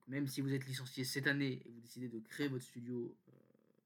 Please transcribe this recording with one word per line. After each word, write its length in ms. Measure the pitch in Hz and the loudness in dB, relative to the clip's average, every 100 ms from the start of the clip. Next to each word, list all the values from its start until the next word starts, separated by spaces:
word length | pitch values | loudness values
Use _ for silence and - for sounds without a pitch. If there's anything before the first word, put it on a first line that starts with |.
| - | -4
même 180 | 135 139 | 0 0
si 160 | 135 | 2
vous 100 | 135 | 2
êtes 140 | 135 131 | 2 2
licencié 380 | 131 131 - | -4 -4 -2
cette 220 | 127 143 139 | -2 2 4
année 360 | 143 139 127 | 6 4 2
et 60 | - | -4
vous 100 | 117 | -14
décidez 280 | 117 120 123 | -14 -8 -6
de 100 | 113 | -6
créer 280 | 110 - 147 | -6 0 2
votre 160 | 131 | 0
studio, 520 | - - 120 123 117 - - | -4 -8 -4 -2 -4 -8 -20
euh, 40 | - - - _ _ | -20 -20 -20 _ _